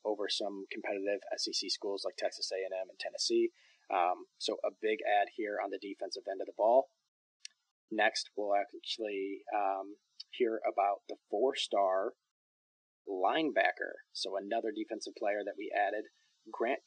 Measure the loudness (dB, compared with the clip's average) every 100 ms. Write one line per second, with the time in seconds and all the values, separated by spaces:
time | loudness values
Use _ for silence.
0 | -2 -2 -2 -2 -2 -6 -8 -8 -4 -2
1 | 0 -2 -2 -6 -4 -4 -2 -4 -2 -4
2 | -4 -4 -4 -4 -4 -4 -4 -4 -6 -8
3 | -10 -4 0 2 2 -2 _ _ -2 2
4 | 2 0 -6 _ -4 -2 -4 -2 0 0
5 | 4 4 4 0 -4 -2 -4 -4 -8 -8
6 | -8 -6 -6 -6 -6 2 8 8 6 _
7 | _ _ _ _ -20 _ _ _ _ 2
8 | 2 2 -4 -4 2 2 0 -6 -10 -6
9 | -4 -2 -4 -6 -4 0 2 0 -4 -12
10 | _ -20 -16 0 0 2 0 2 2 2
11 | -4 -14 _ 2 2 2 0 2 4 4
12 | 0 -4 _ _ _ _ _ _ _ _
13 | -6 0 2 4 2 4 2 2 -6 -8
14 | -14 -8 -4 -4 -2 -2 -2 -4 -6 -8
15 | -10 -6 -2 -2 -4 -6 -4 0 0 0
16 | -6 _ _ _ -14 -4 -2 -2